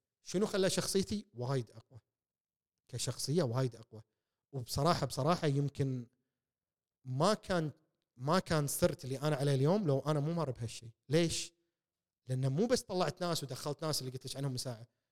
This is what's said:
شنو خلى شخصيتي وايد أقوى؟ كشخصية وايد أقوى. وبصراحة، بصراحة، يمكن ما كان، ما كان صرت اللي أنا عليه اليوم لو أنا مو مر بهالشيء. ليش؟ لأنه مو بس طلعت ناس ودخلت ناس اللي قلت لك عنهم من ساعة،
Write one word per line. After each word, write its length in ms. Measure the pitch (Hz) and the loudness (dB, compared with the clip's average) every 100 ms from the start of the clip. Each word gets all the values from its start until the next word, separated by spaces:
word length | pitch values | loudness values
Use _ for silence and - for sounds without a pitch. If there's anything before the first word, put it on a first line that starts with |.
| _ _ | _ _
شنو 220 | - 180 202 | -4 0 0
خلى 240 | 196 185 | 2 2
شخصيتي 560 | - - 196 190 107 - | 2 0 0 0 -4 -6
وايد 380 | 113 120 139 113 | -6 -2 0 -2
أقوى؟ 280 | - - 120 _ _ _ _ _ _ _ _ _ | -12 -20 -20 _ _ _ _ _ _ _ _ _
كشخصية 560 | 120 - - - 160 | -6 -6 -4 0 0
وايد 320 | 139 120 131 110 | 2 0 -2 -4
أقوى. 260 | 110 107 - _ _ _ _ | -20 -20 -20 _ _ _ _
وبصراحة، 540 | 135 113 - 147 165 135 | -10 -6 0 2 2 0
بصراحة، 420 | - 135 175 156 | -2 0 2 2
يمكن 580 | 139 143 - 135 127 117 _ _ _ _ _ _ _ _ _ 131 | 2 0 0 -2 -2 -8 _ _ _ _ _ _ _ _ _ -6
ما 280 | 131 175 | 2 4
كان، 380 | 214 - 180 156 - _ _ _ _ | 2 2 0 0 -6 _ _ _ _
ما 220 | 131 180 | 2 2
كان 280 | - 160 143 | 4 0 0
صرت 380 | - 175 143 127 | 2 0 0 -6
اللي 140 | 131 | -2
أنا 160 | 147 143 | 0 2
عليه 200 | 143 135 | 2 4
اليوم 320 | 143 202 180 | 4 2 2
لو 120 | 135 | 0
أنا 200 | 143 151 | 2 0
مو 140 | 143 | 0
مر 180 | 170 147 | -2 -4
بهالشيء. 380 | 120 113 - 117 _ _ | -4 -8 -8 -16 _ _
ليش؟ 440 | 151 165 - - _ _ _ _ _ _ _ - | 2 2 0 -6 _ _ _ _ _ _ _ -6
لأنه 220 | 127 135 | 0 0
مو 160 | 135 233 | 2 2
بس 160 | 247 | 2
طلعت 420 | - 185 170 - | 0 0 0 0
ناس 200 | 175 165 | -2 -2
ودخلت 420 | 139 131 156 143 156 | -4 -8 -6 -4 -2
ناس 160 | 143 | -2
اللي 100 | 131 | -4
قلت 140 | 127 135 | -10 -10
لك 120 | 135 | -6
عنهم 140 | 139 | -4
من 60 | 127 | -4
ساعة، 300 | 131 113 117 _ _ | -6 -10 -14 _ _